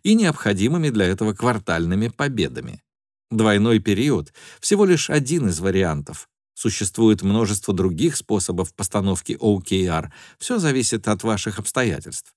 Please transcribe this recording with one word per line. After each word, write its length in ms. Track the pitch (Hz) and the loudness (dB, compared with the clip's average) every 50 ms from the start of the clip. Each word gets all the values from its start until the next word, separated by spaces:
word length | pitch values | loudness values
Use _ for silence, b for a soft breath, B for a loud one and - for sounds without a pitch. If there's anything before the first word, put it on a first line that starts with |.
| B | B
и 100 | 202 220 | 2 4
необходимыми 760 | 233 214 170 - - - 107 101 92 101 123 160 175 160 147 | 4 4 2 0 0 -2 -2 0 2 2 0 2 2 0 0
для 160 | 117 104 95 | 2 2 2
этого 260 | 90 95 - 110 107 101 | 2 2 0 0 -2 -2
квартальными 720 | - 113 123 117 107 - - 85 82 85 82 92 101 110 117 | 0 0 0 0 0 -2 -4 -2 -2 0 0 0 0 -2 -2
победами. 760 | - - 143 143 139 110 87 - - 64 - - - - _ _ _ _ _ _ _ _ _ - 113 | -2 -4 -4 -4 0 -2 -2 -2 -4 -8 -12 -12 -14 -16 _ _ _ _ _ _ _ _ _ -6 -2
Двойной 480 | 110 110 110 104 101 107 117 113 107 | 2 4 4 4 4 4 4 4 2
период — 520 | 92 107 101 95 131 147 131 85 76 - B B B B B B | 2 2 0 0 2 0 0 0 -2 -6 B B B B B B
всего 240 | B - 208 196 208 | B 0 2 4 6
лишь 260 | 185 180 151 - - | 4 4 2 2 0
один 380 | 143 151 135 123 165 170 135 98 | 0 0 0 0 -2 0 0 0
из 100 | 85 76 | -2 0
вариантов. 680 | 90 98 90 95 95 82 78 73 73 - - - - _ _ _ _ _ _ | 0 0 2 2 2 2 0 -2 -6 -8 -12 -16 -16 _ _ _ _ _ _
Существует 680 | - - 110 - - 104 - - - 113 110 107 - 98 | -4 -4 -2 -2 -2 -4 -4 0 2 4 4 4 4 2
множество 520 | 98 101 110 113 98 104 98 - - 98 | 0 2 2 0 0 -2 -4 -2 -4 -2
других 420 | 90 92 92 85 78 139 170 147 | 0 0 0 0 0 0 0 0
способов 560 | - - - 107 98 - - 87 87 92 - - | -2 -4 -2 -2 -2 -2 -2 -4 -4 -4 -6 -6
постановки 640 | - 98 - - 104 95 98 92 - - - 110 - | -8 -8 -4 -2 -2 0 0 -2 -2 -4 -8 -8 -2
оу 200 | - 107 104 95 | 2 2 2 2
кей 260 | 90 - 95 95 92 90 | 0 -2 -2 0 0 0
ар. 240 | 82 80 78 - B B B B B B | 0 -2 -4 -6 B B B B B B
Все 220 | - - 247 220 | -6 -4 -2 0
зависит 480 | 175 151 131 131 113 - 123 107 - 110 | 2 2 2 2 0 0 -2 -4 -2 -2
от 160 | 107 - - | -2 -2 0
ваших 340 | 113 107 101 - 110 101 - | -2 -2 -2 -4 -6 -8 -6
обстоятельств. 720 | 101 - - 131 127 107 78 69 - 78 - - - - _ | -8 -6 -2 -2 0 0 -2 -4 -8 -12 -14 -14 -14 -16 _